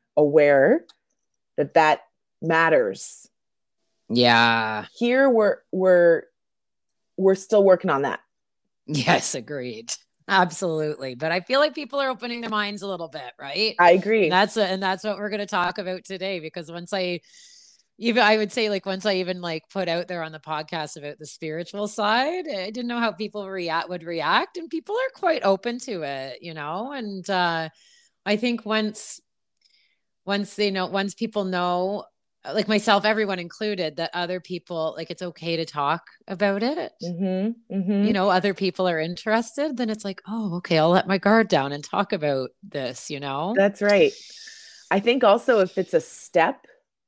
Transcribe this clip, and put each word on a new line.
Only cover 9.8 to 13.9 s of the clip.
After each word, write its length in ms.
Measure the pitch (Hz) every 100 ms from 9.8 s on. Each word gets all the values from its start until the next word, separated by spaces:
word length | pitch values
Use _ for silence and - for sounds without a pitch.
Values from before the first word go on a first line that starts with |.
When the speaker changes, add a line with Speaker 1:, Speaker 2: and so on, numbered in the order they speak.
| 117 - _ _ -
Speaker 2:
Absolutely. 840 | 190 180 170 180 156 151 151 135
But 180 | 123 156
I 80 | 175
feel 200 | 180 262
like 140 | 302
people 260 | 320 277 277
are 80 | 269
opening 320 | 254 240 240
their 100 | 233
minds 320 | 214 202 202
a 40 | 196
little 220 | 180 165
bit, 240 | 156 127 -
right? 360 | 139 156 214 180
Speaker 1:
I 140 | 175